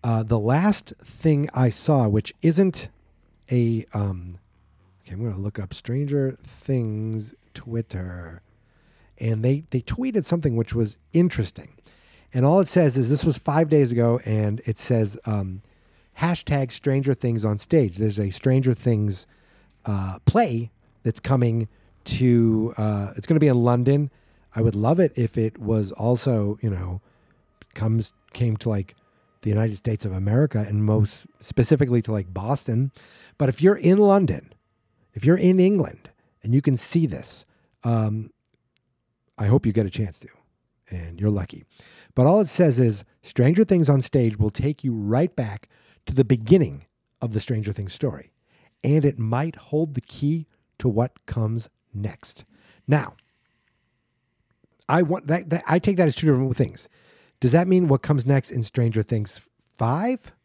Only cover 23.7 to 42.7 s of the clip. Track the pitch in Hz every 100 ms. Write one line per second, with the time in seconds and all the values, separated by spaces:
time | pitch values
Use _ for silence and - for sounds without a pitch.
23.7 | 120 123 143 147 _ _ _ _ - 113
24.7 | 101 110 170 170 - 113 - 110 - 107
25.7 | 110 98 - 110 123 139 117 101 107 110
26.7 | 92 90 92 _ _ _ _ _ _ -
27.7 | - 110 113 107 _ _ - 120 107 117
28.7 | 104 90 _ _ _ _ _ 107 104 113
29.7 | 101 - 107 101 95 101 117 147 110 104
30.7 | 104 107 107 107 - - _ - - 117
31.7 | 147 127 123 110 107 92 92 104 143 -
32.7 | 117 135 - - - - _ 139 117 175
33.7 | 202 165 196 202 196 165 76 - _ _
34.7 | _ _ _ _ - 113 180 180 185 185
35.7 | 202 - - - _ _ _ 107 127 143
36.7 | 127 - 170 160 76 - - - _ _
37.7 | _ 120 117 110 110 110 _ _ _ _
38.7 | _ _ _ _ _ _ - 101 131 117
39.7 | 101 101 - 104 - - _ _ _ _
40.7 | _ _ 90 85 85 104 101 90 - _
41.7 | _ - - _ - 131 202 190 - 170